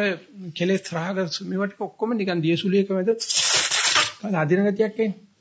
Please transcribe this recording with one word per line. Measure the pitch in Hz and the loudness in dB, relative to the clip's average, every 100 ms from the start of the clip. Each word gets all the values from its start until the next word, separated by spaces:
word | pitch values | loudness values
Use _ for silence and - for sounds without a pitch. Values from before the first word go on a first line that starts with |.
| 208 175 - 202 180 | 0 -2 -8 -16 -12
කෙලෙස් | - 175 190 - | -2 0 0 -2
රාග | 160 170 190 180 - | -6 -4 -4 -4 -6
මේවට | 185 185 202 - | -4 -4 -4 -6
ඔක්කොම | 202 - 220 | -10 -4 -2
නිකන් | 233 190 175 | -2 0 0
දියසුලියක | 156 170 196 196 196 | 2 2 2 2 2
මැද | 190 185 226 - - - - - - - - - - 214 | 2 0 0 -2 0 2 2 0 0 2 2 0 -2 -2
අදින | 180 151 180 | 0 4 4
ගතියක් | 202 202 214 220 | 4 2 0 0
එන්නේ. | 220 - - _ | -2 -4 -12 _